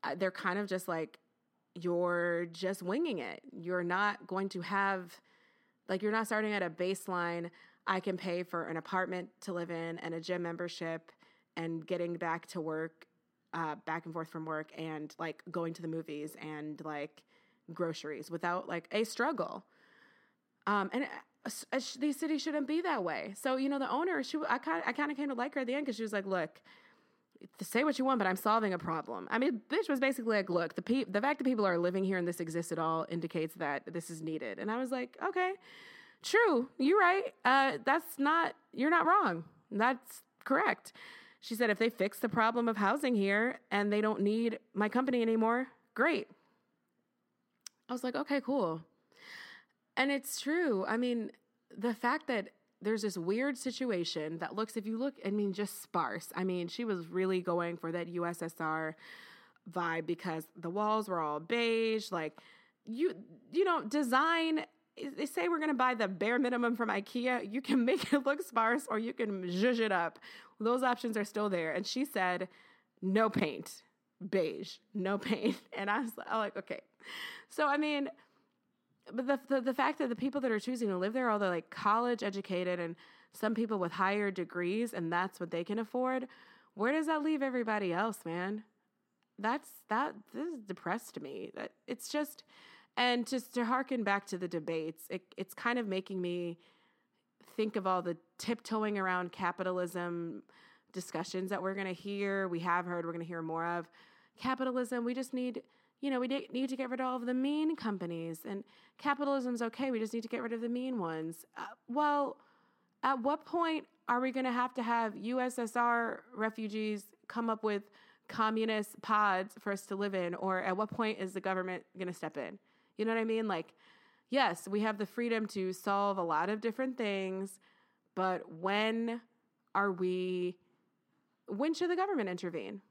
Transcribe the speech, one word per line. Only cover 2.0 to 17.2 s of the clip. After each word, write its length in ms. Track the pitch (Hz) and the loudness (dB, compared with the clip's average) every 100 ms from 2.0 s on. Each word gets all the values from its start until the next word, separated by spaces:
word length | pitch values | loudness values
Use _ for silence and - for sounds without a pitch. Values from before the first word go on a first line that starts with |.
| 175 175 175 170 175 | 4 4 2 2 -2
just 360 | 165 185 196 | -2 -2 -2
winging 360 | 180 220 339 202 | 0 0 0 -2
it. 220 | 120 - 277 | -4 -8 -12
You're 340 | - 170 180 | -12 -2 0
not 420 | 175 180 208 202 - | 2 2 2 0 -4
going 220 | 185 196 | -4 -2
to 100 | 190 | -4
have, 580 | 170 196 196 190 175 - _ _ _ _ _ _ _ | -2 2 2 0 -4 -18 _ _ _ _ _ _ _
like, 140 | 190 | 0
you're 80 | 208 | 2
not 160 | 220 220 | 0 2
starting 260 | 214 214 | 0 2
at 100 | 208 | 0
a 80 | 180 | 0
baseline, 800 | 165 180 190 - 180 170 170 170 - - _ - | 0 -2 -2 -2 -2 0 -2 -6 -10 -20 _ -2
"I 140 | 190 | 0
can 160 | 185 185 | 0 -2
pay 260 | 185 175 | -2 -4
for 240 | 180 175 165 | -2 -4 -2
an 100 | 165 | -4
apartment 540 | - 190 185 180 175 _ | -2 -2 0 -4 -8 _
to 100 | - | -8
live 180 | 175 170 | -6 -4
in 280 | 170 165 165 | -4 -6 -6
and 140 | 165 | -6
a 80 | 165 | -8
gym 220 | 165 175 | -4 -4
membership 680 | 170 170 175 170 165 165 - - _ _ _ - | -2 -4 -6 -6 -6 -6 -10 -20 _ _ _ -6
and 300 | 165 165 160 | -4 -4 -4
getting 300 | 180 175 170 | -2 -2 -2
back 300 | 170 165 - | -2 -2 -4
to 120 | 180 | -6
work, 460 | 156 156 160 _ - _ _ _ _ | -4 -4 -6 _ -20 _ _ _ _
uh, 240 | 165 165 147 | -4 -4 -4
back 220 | - 160 165 | -4 -6 -4
and 60 | |
forth 160 | 165 160 | -6 -6
from 160 | 165 | -6
work 280 | 160 156 156 - | -6 -6 -6 -8
and, 380 | 160 156 151 - | -8 -6 -10 -8
like, 240 | 165 151 - | -8 -8 -8
going 200 | 175 165 | -4 -4
to 80 | 165 | -4
the 60 | 170 | -6
movies 460 | 160 160 147 151 151 | -6 -6 -8 -8 -10
and, 440 | 156 151 151 147 | -10 -8 -8 -8
like, 380 | 156 147 143 - | -8 -6 -8 -10